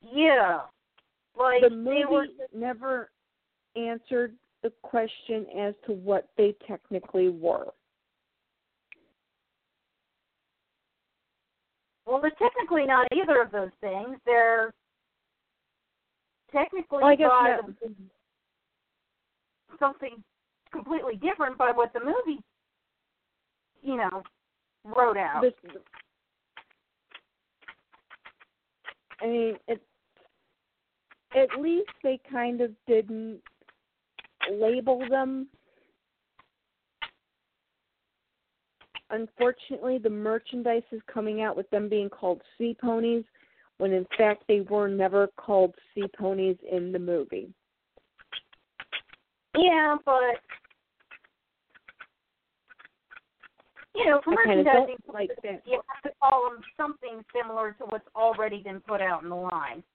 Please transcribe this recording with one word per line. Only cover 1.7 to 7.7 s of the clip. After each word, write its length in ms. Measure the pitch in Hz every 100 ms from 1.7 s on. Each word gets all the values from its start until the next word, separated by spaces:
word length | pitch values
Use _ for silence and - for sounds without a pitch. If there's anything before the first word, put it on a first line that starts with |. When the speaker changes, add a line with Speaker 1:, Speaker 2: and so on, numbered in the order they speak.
| 226
Speaker 2:
movie 300 | 233 277 285
Speaker 1:
were 160 | 285 285 - 262
Speaker 2:
never 560 | 220 240 233 262 254 214 _ _ _ _ _ _ -
answered 580 | 233 233 _ 247 240 226 _ _
the 80 | 233 _
question 640 | - 240 220 - - 220 - -
as 160 | 202 208 -
to 80 |
what 340 | 196 190 196 - -
they 160 | 208 208 -
technically 640 | 196 _ 185 - 190 185
were. 380 | 170 165 - -